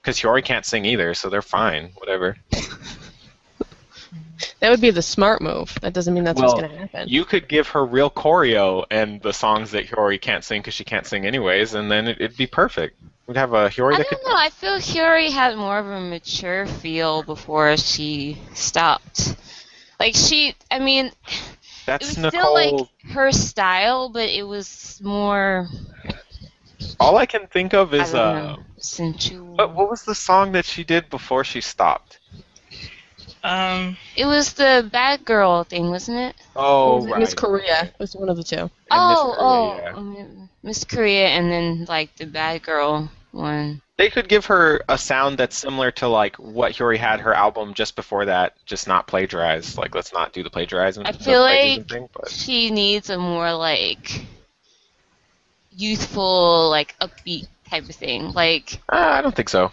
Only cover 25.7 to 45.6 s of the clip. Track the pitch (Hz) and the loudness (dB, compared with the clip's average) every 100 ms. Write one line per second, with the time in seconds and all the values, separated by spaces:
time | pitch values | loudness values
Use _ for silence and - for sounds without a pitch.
25.7 | - - - - - - - - _ _ | -12 -14 -14 -12 -12 -14 -20 -20 _ _
26.7 | _ - - 127 208 262 220 190 180 185 | _ -14 2 4 6 2 -2 -2 -4 2
27.7 | 202 185 143 170 139 127 - 151 147 - | 2 4 2 0 2 2 0 -6 -12 -18
28.7 | - - - 165 160 - 185 175 175 202 | -14 -12 -6 -6 -4 -6 -8 -8 -2 0
29.7 | 165 202 233 - 208 - 190 196 185 - | 2 -2 -2 -6 -6 4 4 4 0 -2
30.7 | 156 160 165 165 131 - 131 131 123 - | -10 0 0 0 -12 -2 -2 -2 -6 -8
31.7 | - 87 64 _ - _ - - _ _ | 0 2 2 _ -20 _ -20 -20 _ _
32.7 | - - - _ - - - 180 185 185 | -20 -20 -20 _ -20 -20 -8 -4 -2 -2
33.7 | 185 185 185 - - 285 294 285 - 277 | -2 -4 -10 -10 -2 2 2 0 2 6
34.7 | 254 220 240 262 277 - 220 190 175 170 | 6 4 0 0 0 2 4 6 4 0
35.7 | 175 170 180 - 240 254 - _ - 139 | -2 -2 -2 -4 -6 -6 -10 _ -2 4
36.7 | 139 262 - 220 220 226 - 214 196 190 | 6 6 4 2 0 0 0 0 0 2
37.7 | 160 175 _ 202 190 190 170 165 165 170 | 0 0 _ -10 -6 -4 -4 -4 -6 -6
38.7 | _ _ 330 359 339 269 - 254 247 214 | _ _ 4 6 4 2 2 4 4 2
39.7 | 185 175 196 202 202 202 196 190 _ 208 | -4 -10 -10 -12 -14 -18 -20 -20 _ -10
40.7 | 220 - 240 214 196 190 156 175 175 170 | -8 -6 0 2 4 4 4 2 0 -2
41.7 | 165 170 160 151 _ 160 156 160 165 - | -4 -4 -4 -4 _ -12 -6 -4 -4 -4
42.7 | 156 147 151 151 - _ - 151 151 147 | 0 0 0 -4 -12 _ -8 -6 -4 -6
43.7 | 147 _ - 190 254 - 208 - 190 160 | -8 _ 0 0 0 2 2 4 4 6
44.7 | 151 - 135 - 135 139 135 123 - | 4 0 -2 0 2 2 0 -2 -2